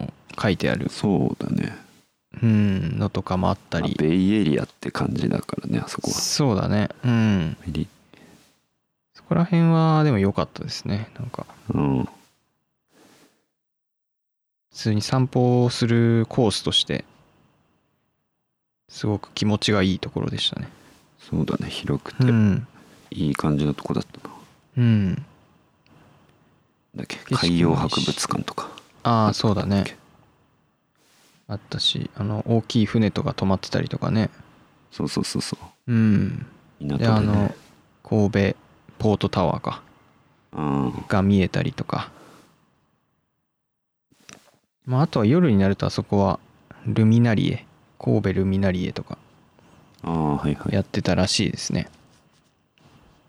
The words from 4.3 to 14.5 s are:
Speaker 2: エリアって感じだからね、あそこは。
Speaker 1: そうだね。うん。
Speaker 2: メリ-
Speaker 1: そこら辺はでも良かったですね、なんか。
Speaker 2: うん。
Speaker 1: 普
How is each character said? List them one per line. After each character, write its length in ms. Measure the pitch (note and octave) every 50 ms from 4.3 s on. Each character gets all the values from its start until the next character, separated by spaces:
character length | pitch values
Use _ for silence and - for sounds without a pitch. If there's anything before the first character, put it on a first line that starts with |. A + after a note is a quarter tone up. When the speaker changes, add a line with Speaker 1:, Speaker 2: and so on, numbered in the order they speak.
| G#2+
Speaker 2:
エ 100 | A2 G2
リ 160 | D#2 C#2+ A1+
ア 40 | -
っ 40 | -
て 220 | - _ - -
感 180 | - - - - -
じ 160 | - - -
だ 120 | - -
か 160 | - - - - -
ら 60 | -
ね、 120 | - - -
あ 40 | -
そ 120 | - -
こ 100 | - -
は。 60 | -
Speaker 1:
そ 360 | - - - - - D3+ C3 G#2
う 40 |
だ 120 | F#2+ - F2+
ね。 200 | F#2+ G#2+ G#2 - - - -
う 40 | B2
ん。 480 | A#2 A2+ A2 A2 G2+ F#2 D#2+ D#2+ C#2+ - -
Speaker 2:
メ 60 | - D2+
リ- 160 | D#2 D#2+ - - _ _ _ _ - - - - - _ _ _ _ _ _ _ _ _ _ _ _ _ _ _
Speaker 1:
そ 100 | - -
こ 100 | - E3+
ら 100 | E3 E3+
辺 180 | - F3 E3+ E3 E3
は 340 | E3 D#3+ D#3+ D#3+ D#3 D#3 D3+
で 80 | D3+ B2+
も 60 | G2+
良 140 | G2 G2 G#2
か 100 | - D#2
っ 60 | - -
た 100 | - -
で 60 | -
す 160 | - - -
ね、 240 | - G2+ G#2 A2 - - -
な 60 | A#2
ん 60 | B2
か。 160 | - - - - - - - - -
Speaker 2:
う 80 | -
ん。 240 | - - - B2+ -
Speaker 1:
普 60 | - - - _ _ _ _ _ _ _ _ _ _ _ _ _ _ _ _ - - _ _ _ _ _ _ _ _ _ _ _ _ _ _ _ _ _ _ _ _ _ _ _ _ _ _ _ _